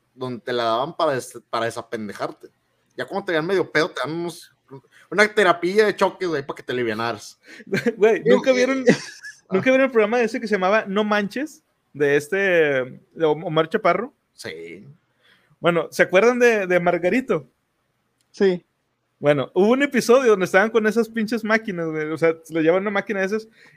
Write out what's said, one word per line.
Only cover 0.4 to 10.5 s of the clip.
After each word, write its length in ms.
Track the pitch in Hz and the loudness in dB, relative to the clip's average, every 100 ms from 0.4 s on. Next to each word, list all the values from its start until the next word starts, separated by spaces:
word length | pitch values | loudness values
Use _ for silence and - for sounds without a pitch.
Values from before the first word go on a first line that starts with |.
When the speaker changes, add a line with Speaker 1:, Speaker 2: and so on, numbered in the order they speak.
Speaker 1:
te 100 | - | -6
la 120 | 120 | -4
daban 300 | 117 113 147 165 | -2 -2 -4 -2
para 180 | 160 | -2
des-, 260 | 131 - 120 - | -2 -6 -16 -8
para 160 | 117 | -6
desapendejarte. 840 | 113 117 - 113 104 - 135 - - _ _ _ _ - | -4 -6 -10 -10 -10 -10 -10 -12 -20 _ _ _ _ -12
Ya 100 | 127 | -8
cuando 180 | 190 | -8
te 80 | 196 | -4
dan 140 | 160 165 | -2 0
medio 240 | 190 - | -2 -2
pedo, 180 | 151 175 | -2 -2
te 120 | - | -4
dan 80 | 131 | -8
unos, 420 | 165 170 160 - _ _ 135 _ _ - | -6 -8 -10 -20 _ _ -20 _ _ -4
una 160 | 185 208 | 0 2
terapia 520 | 214 185 170 175 208 208 | 4 2 2 2 2 2
de 100 | 208 | 2
choque, 300 | 190 - 185 | 0 0 -6
güey, 200 | 151 135 | -4 -6
para 100 | - | -10
que 60 | |
te 100 | - | -6
alivianaras. 680 | 123 117 107 117 104 - - - - - | -4 -2 -2 -4 -6 -12 -20 -20 -20 -6
Speaker 2:
<laughs> 300 | 190 233 220 | -4 -2 2
Güey, 260 | 214 190 220 | 2 4 4
¿nunca 240 | 254 262 | 4 4
Speaker 3:
Eh, 40 | |
Speaker 2:
vieron, 260 | 254 254 269 247 | 2 2 2 2
Speaker 3:
eh, 80 | - - - | 2 0 -18
<laughs> 300 | - - - | -20 -20 -6
Speaker 2:
nunca 200 | 190 262 | -2 2
vieron 160 | 262 269 | 2 2
el 40 | |
programa 300 | 233 208 247 | 2 0 0
ese 180 | 226 254 | -2 -4
que 80 | |
se 100 | 220 | -4